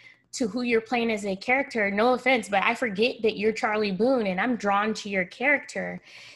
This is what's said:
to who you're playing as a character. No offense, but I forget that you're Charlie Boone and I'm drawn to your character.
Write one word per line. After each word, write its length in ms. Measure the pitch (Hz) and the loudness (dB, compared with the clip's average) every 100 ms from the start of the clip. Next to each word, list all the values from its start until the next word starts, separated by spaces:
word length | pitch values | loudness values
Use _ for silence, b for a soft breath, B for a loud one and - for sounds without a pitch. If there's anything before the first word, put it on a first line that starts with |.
| B B B | B B B
to 160 | - 233 | -4 -4
who 140 | 220 | -2
you're 180 | 247 226 | 0 0
playing 300 | 226 247 233 | 0 0 0
as 140 | 214 202 | -2 -2
a 100 | 190 | -4
character. 540 | - 262 269 233 202 | 0 0 0 0 0
No 240 | 202 240 | 2 2
offense, 340 | 247 254 262 196 | 4 2 0 2
but 140 | 196 | 0
I 120 | 190 | 0
forget 420 | 233 247 185 233 - | 0 -2 0 0 0
that 140 | 220 160 | -2 0
you're 160 | 214 | 0
Charlie 400 | 214 233 214 208 | 0 0 0 0
Boone 360 | 185 233 269 208 | 2 2 2 0
and 120 | 185 | 0
I'm 160 | 220 233 | 0 0
drawn 380 | 202 196 214 | 0 2 0
to 160 | 214 208 | -2 -4
your 160 | 196 180 | -2 -2
character. 720 | - 262 277 277 196 180 180 B B B | -2 0 0 -2 -8 -8 -10 B B B